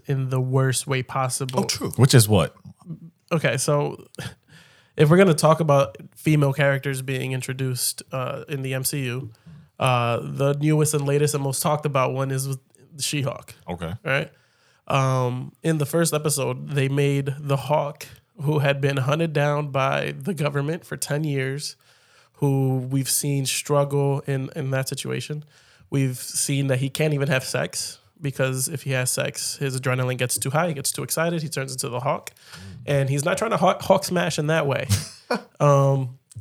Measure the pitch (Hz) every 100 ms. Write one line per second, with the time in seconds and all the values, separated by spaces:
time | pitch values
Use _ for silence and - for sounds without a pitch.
0 | - 135 131 131 131 131 131 127 - 131
1 | 123 139 131 - 131 151 - - 277 -
2 | 139 131 104 104 71 - - - 180 160
3 | 165 _ - 165 143 123 - 147 143 -
4 | - - - - _ - - _ _ -
5 | 151 180 196 160 156 160 160 139 139 -
6 | - - - 151 143 135 139 135 139 131
7 | 131 131 127 131 123 131 131 123 - -
8 | - 135 127 - - 139 131 131 131 147
9 | 131 123 110 - - - - - 131 123
10 | 120 117 143 135 139 143 151 151 147 147
11 | 139 143 147 147 135 131 170 151 151 139
12 | 127 131 135 131 135 131 _ _ - 147
13 | - 147 131 - - - - 85 82 113
14 | - 139 156 _ _ _ _ _ - 135
15 | 131 131 123 123 135 - 165 160 139 165
16 | 165 151 151 139 127 127 147 143 135 139
17 | 143 139 139 139 143 139 120 151 143 -
18 | - - _ - 143 151 143 139 139 139
19 | 127 151 165 147 147 147 147 135 135 143
20 | 143 147 135 151 147 139 143 170 - 131
21 | - 147 156 139 131 139 - - _ _
22 | _ _ _ - 143 135 131 131 127 135
23 | 127 - 147 139 131 - - 147 143 143
24 | 139 139 - 135 131 - 135 135 135 139
25 | 131 127 - 151 - _ _ _ - 139
26 | 135 127 - - - 139 139 123 135 -
27 | 156 147 139 131 - 127 143 - - -
28 | _ - 143 - 131 131 131 165 139 131
29 | 127 - 135 - - - 139 131 131 127
30 | 127 123 123 - 139 147 175 143 127 -
31 | 131 - 165 170 139 139 135 131 135 120
32 | 135 165 - _ - - 95 92 - 143
33 | 135 143 165 185 226 208 180 - - 190
34 | - 175 175 160 151 160 143 131 - 98
35 | - - - 240 - - 147 139 139 139
36 | 127 127 _ -